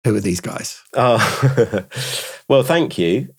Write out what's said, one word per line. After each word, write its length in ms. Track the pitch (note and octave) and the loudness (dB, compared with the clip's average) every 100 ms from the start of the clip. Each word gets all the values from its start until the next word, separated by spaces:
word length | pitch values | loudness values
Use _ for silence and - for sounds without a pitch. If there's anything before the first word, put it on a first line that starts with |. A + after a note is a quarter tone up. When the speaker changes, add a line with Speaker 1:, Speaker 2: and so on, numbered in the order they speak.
Speaker 1:
who 120 | B2+ G#2 | -2 0
are 40 | |
these 220 | G2 F2 | -2 -4
guys?" 380 | - - - - _ | -6 -10 -12 -14 _
Speaker 2:
Oh, 920 | - B2 A2+ - - C3+ C3+ - G2+ - B2+ - - - - | 0 2 4 0 0 0 2 0 0 -6 -10 -8 -8 -10 -14
<laughs> 100 | - | 0
well, 140 | C3+ | 2
thank 380 | C3+ E3 D#3 - | 4 0 0 0
you. 340 | E2+ G#2+ - | 0 0 -2